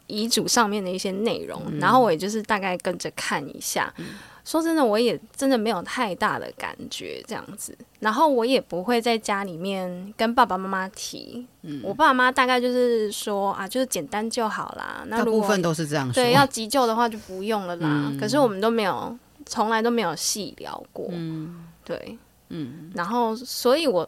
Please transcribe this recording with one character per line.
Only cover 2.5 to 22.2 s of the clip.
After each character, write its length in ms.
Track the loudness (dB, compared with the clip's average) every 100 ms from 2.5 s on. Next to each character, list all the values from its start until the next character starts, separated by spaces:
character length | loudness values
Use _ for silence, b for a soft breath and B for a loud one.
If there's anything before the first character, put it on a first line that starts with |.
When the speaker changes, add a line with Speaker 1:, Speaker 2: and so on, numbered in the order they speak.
| 0
Speaker 1:
概 180 | 0 -2
跟 180 | -2 -4
着 120 | -6
看 300 | -6 -4 -4 -4 -8
一 40 |
下。 320 | -4 -2 -2 B
Speaker 2:
嗯。 100 | -12 -14 B B
Speaker 1:
说 160 | -4 0
真 140 | 2
的， 100 | 2
我 140 | 4 4
也 200 | 2 0 -6 -2
真 120 | 2
的 80 | 2
没 140 | 2
有 100 | -2
太 280 | -4 -4 -4 0
大 200 | 0 0
的 160 | -6 -10
感 180 | -12 -12 -12
觉 320 | -10 -10 -10 -10
这 40 |
样 120 | -10 -10 -12
子， 220 | -14 -14 -20 _
然 120 | 0
后 140 | 4 4
我 180 | 4
也 160 | 4 2
不 220 | 0 -4
会 180 | 0 2
在 160 | 2 0
家 280 | 0 -2
里 120 | -4 -6
面 560 | -4 -4 -4 -6 -10 -2
跟 180 | 2
爸 100 | 4
爸 140 | 4 2
妈 100 | -2
妈 200 | -2 -4
提。 580 | -8 -12 -12 -12 -14 -16 _
Speaker 2:
嗯。 180 | -12 -8
Speaker 1:
我 100 | -6
爸 180 | 4 6
妈 180 | 6 4
大 140 | 4
概 160 | 4 4
就 80 | 2
是 420 | 2 4 2 0
说： 400 | -2 -4 0 0
啊， 160 | -2 -4
就 120 | -2
是 60 | 0
简 180 | -2
单 240 | -4 -4 -4
就 200 | -2 -2
好 260 | -2 -6 -8
啦， 280 | -10 -10 -4
那 180 | 0
如 60 | 2
果 120 | 4
Speaker 2:
大 40 | 4
部 20 |
分 140 | 4
都 100 | 2
是 140 | 0 0
这 80 |
样 120 | -2 0
说。 80 |
Speaker 1:
对， 180 | 2 6
要 120 | 6 4
急 200 | 2 -2
救 220 | 2 2
的 80 | 2
话 120 | 0
就 80 | -2
不 220 | -10 -8
用 240 | -4 -4 -4
了 80 | -4
啦。 340 | 0 0 -2
Speaker 2:
嗯。 80 | -2
Speaker 1:
可 100 | 0
是 80 | 4
我 120 | 4
们 120 | 4
都 80 | 0
没 140 | 2
有， 340 | 0 -2 -6 -10 -16 -20 -8
从 240 | -2 2
来 100 | 2
都 80 | 2
没 120 | 2
有 120 | 0 -2
细 360 | -2 -4 -6 -10
聊 260 | -12 -12 -12
过。 140 | -10 -8
Speaker 2:
嗯。 520 | -6 -6 -6 -8 -12 -18 -18
Speaker 1:
对。 340 | -10 -10 -10 -16